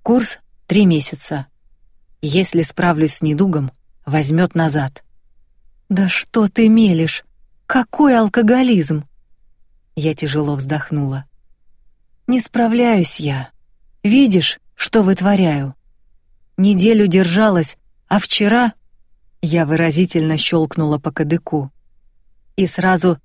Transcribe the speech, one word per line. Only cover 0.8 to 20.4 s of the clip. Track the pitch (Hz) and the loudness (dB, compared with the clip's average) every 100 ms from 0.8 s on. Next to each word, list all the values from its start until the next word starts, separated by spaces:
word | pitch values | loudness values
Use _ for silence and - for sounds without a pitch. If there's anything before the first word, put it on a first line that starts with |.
| 196 | 4
месяца. | 156 - 147 - 147 139 _ _ _ _ _ _ _ | 2 -2 -6 -8 -8 -10 _ _ _ _ _ _ _
Если | 151 165 190 170 | -4 -2 0 0
справлюсь | 156 - 175 156 156 - | -2 -2 -2 0 0 0
с | |
недугом, | 156 151 190 156 135 - _ _ | -2 0 0 0 -4 -10 _ _
возьмёт | - 156 143 165 175 | -4 -2 0 0 0
назад". | 165 160 147 135 - - _ _ _ _ _ - _ - | 0 0 -2 -4 -8 -20 _ _ _ _ _ -20 _ -6
"Да | 190 185 | -2 -2
что | - - 233 208 | -2 -4 -2 0
ты | - 220 | 2 4
мелешь? | 220 214 165 160 - - _ _ _ - | 6 4 2 -2 -6 -14 _ _ _ -4
Какой | 262 240 - 294 240 | -4 -2 0 2 4
алкоголизм?" | 214 240 214 247 254 208 147 151 147 _ _ _ _ _ _ _ _ | 2 2 2 2 2 2 0 -4 -8 _ _ _ _ _ _ _ _
Я | - 156 | -6 -4
тяжело | 151 151 147 147 | -4 -4 -4 -4
вздохнула. | 143 135 151 - 151 139 135 135 _ _ _ _ _ _ _ _ _ - | -4 -4 -6 -4 -4 -4 -6 -12 _ _ _ _ _ _ _ _ _ -4
"Не | 247 | -2
справляюсь | - 233 226 240 240 208 165 - | -2 -2 0 2 2 2 0 -4
я. | 147 135 131 _ _ _ _ _ | -6 -6 -8 _ _ _ _ _
Видишь, | 208 247 269 185 147 - _ | 2 4 4 2 0 -6 _
что | - - 226 | -12 -2 0
вытворяю? | 190 190 190 196 175 147 139 - _ _ _ _ _ _ _ - | 2 2 0 2 2 0 -6 -12 _ _ _ _ _ _ _ 0
Неделю | 196 190 202 220 202 | 2 4 4 4 4
держалась, | 185 175 180 220 180 156 - _ _ _ | 2 2 2 2 2 -2 -6 _ _ _
а | 202 | -2
вчера..." | - - 208 233 240 - _ _ _ _ _ _ | 0 0 2 2 0 -4 _ _ _ _ _ _
Я | 165 170 151 | -2 -2 0
выразительно | 160 165 156 185 165 156 | 0 0 0 0 0 -2
щёлкнула | 156 | -2